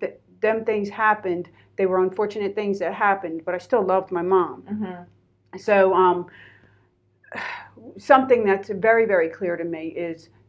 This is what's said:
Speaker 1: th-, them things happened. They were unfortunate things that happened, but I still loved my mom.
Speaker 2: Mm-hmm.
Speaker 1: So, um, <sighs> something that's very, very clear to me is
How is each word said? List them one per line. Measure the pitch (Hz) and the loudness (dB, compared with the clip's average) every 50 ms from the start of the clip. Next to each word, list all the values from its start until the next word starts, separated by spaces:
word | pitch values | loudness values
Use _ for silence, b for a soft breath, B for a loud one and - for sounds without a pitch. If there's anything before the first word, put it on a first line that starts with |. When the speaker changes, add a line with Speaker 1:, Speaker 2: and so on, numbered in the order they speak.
Speaker 1:
th-, | - - - - _ _ _ _ | -10 -10 -10 -14 _ _ _ _
them | - 214 220 226 220 | -2 -2 -2 -2 -2
things | 233 214 208 202 202 | -2 -2 -2 -4 -6
happened. | 202 226 220 214 208 208 190 185 175 175 175 b b b b b _ | -4 0 2 2 2 2 -2 -4 -4 -4 -6 b b b b b _
They | - 190 | -2 0
were | 185 185 185 185 | 0 2 2 0
unfortunate | 190 185 - 208 208 208 214 202 196 202 | 0 0 -2 -4 -4 -4 -4 -6 -6 -4
things | 214 208 202 190 196 | -4 -4 -4 -4 -4
that | 175 175 202 | -4 -6 -2
happened, | - 220 202 196 196 185 170 160 165 - | 0 0 0 0 0 -4 -8 -10 -8 -8
but | 175 180 | -6 -8
I | |
still | 180 - - 262 226 | -8 -4 -2 -2 0
loved | 190 180 185 190 185 - | 2 2 0 0 0 -2
my | 190 170 | -4 -4
mom. | 175 185 190 185 170 151 - - - - | 0 2 2 2 2 0 -6 -12 -12 -10
Speaker 2:
Mm-hmm. | 214 214 208 185 180 175 175 - _ _ _ _ _ _ _ _ - | -8 -8 -8 -8 -10 -12 -18 -20 _ _ _ _ _ _ _ _ -20
Speaker 1:
So, | 190 - 220 202 196 190 190 185 | -6 0 2 4 6 6 6 6
um, | 180 185 180 175 175 175 b b b b b b b b b b b b b _ _ _ _ _ _ _ - - | 6 6 6 4 2 -2 b b b b b b b b b b b b b _ _ _ _ _ _ _ -16 -14
<sighs> | - - - - - - - _ - 226 262 - | -12 -10 -10 -12 -14 -16 -20 _ -20 -20 -20 -20
something | 202 - - 277 262 262 262 247 226 220 | -2 2 4 4 4 4 4 2 2 4
that's | 196 196 196 202 - | 2 0 0 -2 -6
very, | 208 185 196 220 226 226 226 | -6 0 2 2 4 4 2
very | 202 196 175 165 165 | 2 2 0 0 0
clear | 165 - 196 175 170 | -4 -6 -6 -6 -4
to | 160 170 | -6 -6
me | 170 165 160 160 | -8 -8 -10 -10
is | 165 - 170 175 170 165 160 - _ _ _ _ | -10 -10 -10 -10 -10 -10 -12 -18 _ _ _ _